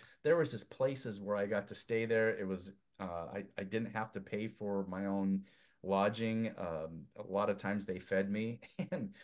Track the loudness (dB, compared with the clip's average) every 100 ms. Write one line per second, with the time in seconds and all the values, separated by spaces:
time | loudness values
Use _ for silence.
0 | -20 -2 4 4 4 -2 -8 0 0 0
1 | -4 -4 -2 0 2 0 -2 -4 0 2
2 | 4 6 6 2 0 -2 -4 -12 _ -8
3 | -6 -4 -4 -6 -6 -6 -2 -2 -2 -4
4 | -4 -6 -4 -4 -4 -4 -2 -2 -2 -2
5 | 0 2 2 2 -2 -18 _ _ 0 4
6 | 4 2 0 0 -2 -2 -4 -4 -6 -10
7 | -14 -12 -2 0 2 0 0 -2 -2 -4
8 | 0 2 2 0 -2 -6 -10 -6 -4 -4
9 | -6 -10